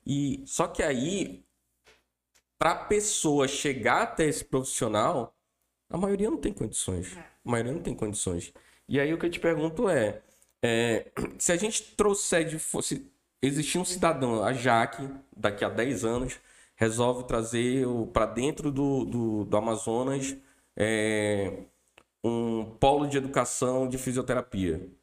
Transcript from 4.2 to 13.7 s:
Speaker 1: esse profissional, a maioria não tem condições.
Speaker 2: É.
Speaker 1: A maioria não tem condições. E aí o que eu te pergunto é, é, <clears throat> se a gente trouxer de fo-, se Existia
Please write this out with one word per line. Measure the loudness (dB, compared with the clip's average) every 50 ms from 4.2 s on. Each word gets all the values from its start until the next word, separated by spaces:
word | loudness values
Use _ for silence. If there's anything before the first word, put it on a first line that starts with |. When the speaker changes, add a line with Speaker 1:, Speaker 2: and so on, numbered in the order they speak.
| 2
Speaker 1:
esse | 2 2 -2 -6
profissional, | -2 -2 -2 -2 -2 -2 -2 -2 2 2 2 2 2 2 0 -4 -6 _ _ _ _ _ _ _ _ _ _ _ _
a | -4 -2
maioria | 0 0 0 0 0 0
não | -2 -2
tem | -4 -4 -4
condições. | -4 -6 -6 -4 -6 -4 -4 -4 -4 -6 -8 -12
Speaker 2:
É. | -16
Speaker 1:
A | -18 -20 _ _ _ -2
maioria | -2 0 0 -2 -4
não | -6 -6
tem | -6 -6
condições. | -4 -4 -4 -4 -4 -4 -2 -4 -4 -6 -10 _ -20 _ -20 _ _ _ -2
E | 0 0
aí | 0 0 0
o | 0
que | -2
eu | -2
te | -4 0
pergunto | 0 0 2 2 0 -2 -2 0 0 2
é, | 4 4 2 2 -2 -4 _ _ _ _ _ _ _ _ 0
é, | 2 2 4 4 2 2 0 -2 -6 _ -8 -6
<clears throat> | -6 -6 -4
se | 0 0 2
a |
gente | 2 0 -2 -2 -4 -8 -8 -2
trouxer | 2 2 2 2 2 0 0 2 2 2
de | 0 -4 -6
fo-, | -6 -6 -4 -4 -2
se | -2 -4 -6 -8 -14 _ _ _ _ _ _ 0
Existia | 0 2 2 -2 0